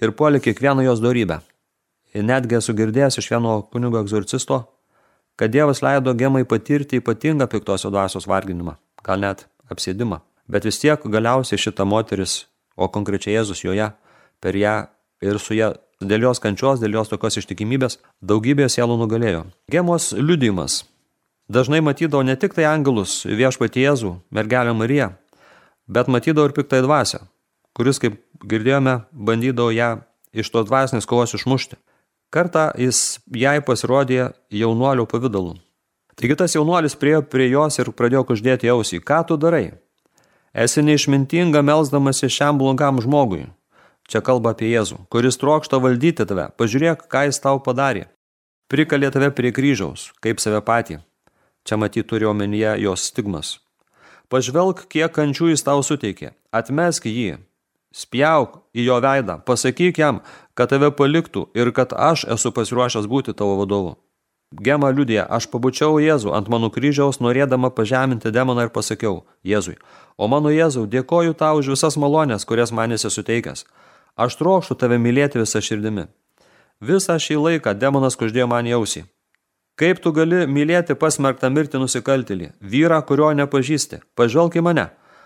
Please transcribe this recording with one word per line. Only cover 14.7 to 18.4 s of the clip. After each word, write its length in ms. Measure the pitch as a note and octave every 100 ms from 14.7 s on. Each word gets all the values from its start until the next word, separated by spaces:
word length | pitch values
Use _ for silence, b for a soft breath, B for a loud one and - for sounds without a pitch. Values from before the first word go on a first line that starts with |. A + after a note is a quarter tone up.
| G#2+ - _ _ _
ir 160 | G2 G#2
su 160 | - G#2+
ja, 160 | A2 D#2 _ -
dėl 260 | G2 G#2+ B2
jos 140 | B2
kančios, 380 | G#2+ G2 C3+ C3+
dėl 160 | A2 G#2+
jos 140 | G#2+
tokios 260 | G2+ A2+ G#2+
ištikimybės, 580 | - F#2 G#2+ C3+ B2+ - b b
daugybė 480 | F#2 G#2+